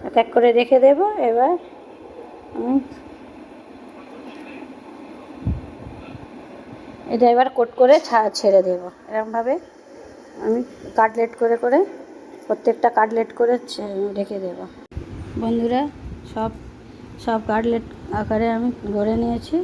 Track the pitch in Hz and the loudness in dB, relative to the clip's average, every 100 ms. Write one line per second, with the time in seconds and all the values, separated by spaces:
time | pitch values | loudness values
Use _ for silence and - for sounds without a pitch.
0 | - 233 226 233 240 233 240 262 262 285 | 2 2 4 4 6 4 4 6 6 6
1 | 403 427 247 233 269 349 - - - - | 2 2 0 4 2 2 -4 -20 -20 -20
2 | - - - - - - 240 269 262 - | -20 -18 -20 -20 -14 -8 0 0 -2 -16
3 | - - - - - - - - - - | -20 -20 -20 -20 -20 -20 -20 -20 -20 -20
4 | - - - - - - - - - - | -20 -18 -18 -18 -18 -18 -18 -18 -20 -20
5 | 294 - 285 269 - - - - - - | -18 -18 -18 -8 -6 -6 -10 -16 -18 -16
6 | - - - - - - - - - - | -18 -18 -18 -20 -20 -20 -20 -20 -20 -18
7 | - 240 240 240 254 254 233 - 254 311 | -6 4 6 6 2 0 -2 4 6 6
8 | 311 233 208 - 208 196 185 180 180 - | 6 2 2 0 4 4 4 -2 -6 -16
9 | - 220 220 226 233 330 - - - - | -6 -6 -4 -4 -2 -4 -6 -20 -20 -20
10 | - - - - 214 233 123 - - - | -20 -20 -20 -6 -2 -2 -2 -12 -4 2
11 | 220 226 233 - 233 233 240 285 392 - | 2 2 -4 0 0 2 4 4 2 -4
12 | - - - - - 214 - 226 233 226 | -18 -20 -20 -20 -6 0 0 2 2 2
13 | 220 226 226 - 233 240 240 - 208 196 | 2 0 -4 0 2 2 -4 -10 -8 -4
14 | 202 202 196 202 185 180 185 - - - | -4 -4 -6 -6 -8 -10 -14 -16 -14 -14
15 | - - - - 226 233 233 247 294 - | -12 -14 -10 -6 -2 -2 0 0 -2 -8
16 | - - - 220 220 - - - - - | -14 -14 -12 -6 -6 -6 -18 -20 -20 -20
17 | - - - 226 220 220 233 233 - - | -20 -10 -4 -2 0 0 0 -2 -4 -16
18 | - 208 214 214 226 226 240 240 208 208 | -8 -6 -2 0 0 0 -2 -4 -6 -2
19 | 208 226 233 233 - 320 | 0 0 -2 -4 -4 -4